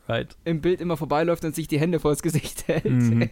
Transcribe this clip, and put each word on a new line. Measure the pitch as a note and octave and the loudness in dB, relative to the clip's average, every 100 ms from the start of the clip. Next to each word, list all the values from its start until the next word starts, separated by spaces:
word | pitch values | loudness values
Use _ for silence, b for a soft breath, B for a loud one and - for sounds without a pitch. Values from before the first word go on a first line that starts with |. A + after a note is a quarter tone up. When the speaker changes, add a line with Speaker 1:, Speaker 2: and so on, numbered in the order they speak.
| - | -4
Speaker 1:
Right. | A#2 - - | -4 -4 -8
Speaker 2:
im | E3 E3 | -4 0
Bild | E3+ F3+ | 0 0
immer | E3+ D#3+ | -2 -4
vorbeiläuft | D3 D3 E3+ E3 E3 | 0 0 2 0 -4
und | D3+ | -6
sich | D3+ | -2
die | C#3+ | 0
Hände | D#3+ E3 | 2 2
vors | D3+ C#3+ | 0 0
Gesicht | E3 D3+ - - - | 0 -2 -4 -8 -2
hält. | D#3 | 0
Speaker 3:
Mhm. | C#3+ B2+ A#2+ A#2 A#2 | 2 4 4 4 0